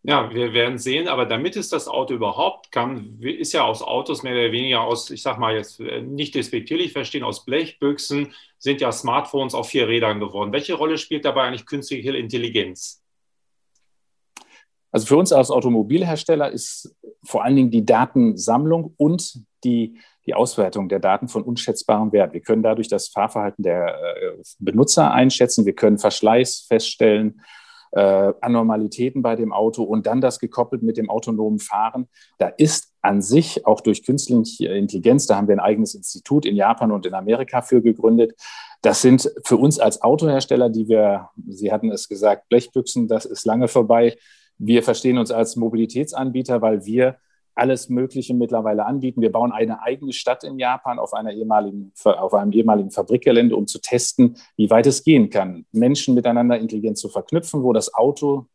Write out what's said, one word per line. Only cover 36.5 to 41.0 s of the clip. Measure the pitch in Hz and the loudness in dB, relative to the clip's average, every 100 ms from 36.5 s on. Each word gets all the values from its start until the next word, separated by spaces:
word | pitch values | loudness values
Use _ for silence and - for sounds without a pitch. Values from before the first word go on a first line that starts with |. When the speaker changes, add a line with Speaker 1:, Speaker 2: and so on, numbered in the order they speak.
| 101 | 0
Speaker 2:
Japan | 101 117 113 | 2 2 0
und | 101 92 | -2 -4
in | |
Amerika | 95 98 117 131 127 | -6 -2 -2 0 -6
für | - 123 | 2 4
gegründet. | 113 110 113 117 113 - - - - - | 4 4 4 4 2 0 -20 -18 -20 -2
Das | 117 - | 0 4
sind | 127 131 - - - | 6 6 4 -6 0
für | 113 | 4
uns | 135 147 | 4 4
als | 110 - | 0 2
Autohersteller, | 117 147 160 135 - 127 120 | 2 2 2 0 2 2 2
die | 110 110 | 0 2
wir, | 110 | 4